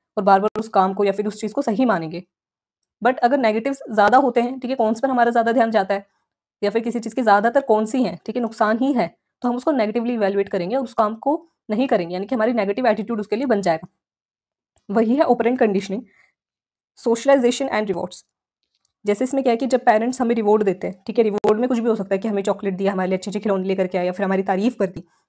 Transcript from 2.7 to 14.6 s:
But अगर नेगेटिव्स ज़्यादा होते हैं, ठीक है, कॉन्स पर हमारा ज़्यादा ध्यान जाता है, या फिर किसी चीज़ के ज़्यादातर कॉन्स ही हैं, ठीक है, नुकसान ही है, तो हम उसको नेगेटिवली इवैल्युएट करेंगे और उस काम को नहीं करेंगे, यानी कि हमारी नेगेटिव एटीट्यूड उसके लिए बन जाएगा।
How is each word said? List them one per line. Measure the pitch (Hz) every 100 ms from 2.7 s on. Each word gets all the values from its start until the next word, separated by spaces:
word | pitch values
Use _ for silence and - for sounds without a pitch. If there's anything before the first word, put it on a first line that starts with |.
| _ _ -
But | 233 262
अगर | 240 277
नेगेटिव्स | 226 214 277 277 -
ज़्यादा | 214 208 262
होते | 269 240
हैं, | 247 262
ठीक | 247
है, | 262
कॉन्स | 220 226
पर | 269
हमारा | 254 233
ज़्यादा | 233 226
ध्यान | 240 226
जाता | 220 196
है, | 202 - _ _ _ _ _
या | 202
फिर | 226
किसी | 226 233
चीज़ | 226
के | -
ज़्यादातर | 220 202 226 277
कॉन्स | 269 214 220
ही | 254
हैं, | 208 175 -
ठीक | 240
है, |
नुकसान | 233 - 214 220
ही | 262
है, | 247 170 - _ _
तो | 247
हम | 247
उसको | 330
नेगेटिवली | 269 214 240 233
इवैल्युएट | 233 196 202 196
करेंगे | 190 175 269
और |
उस | 254
काम | - 214
को | 220 277 330 - _ -
नहीं | 214 269
करेंगे, | 220 170
यानी | 180 202
कि |
हमारी | 247 220
नेगेटिव | 233 196 202 247
एटीट्यूड | 220 214 220
उसके | 202 220
लिए | 269
बन | 202
जाएगा। | 185 160 - _ _ _ _ _ _ _